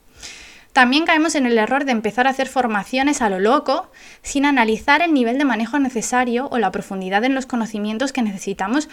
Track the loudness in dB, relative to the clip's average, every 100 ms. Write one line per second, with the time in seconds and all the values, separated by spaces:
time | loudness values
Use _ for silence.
0 | _ -20 -20 -20 -20 -20 _ 4 4 4
1 | 2 2 2 0 2 2 2 0 0 -2
2 | -2 0 0 0 -2 0 0 -2 -2 0
3 | 0 0 0 2 2 2 2 -4 -4 -18
4 | -20 -16 -6 0 2 2 2 0 2 2
5 | 4 2 2 0 0 0 -2 -2 -2 -2
6 | -2 0 0 -2 -2 -2 -2 -2 -8 -8
7 | -2 0 0 -2 -4 -6 -4 -6 -6 -4
8 | -4 -2 -4 -4 -8 -6 -2 -2 -4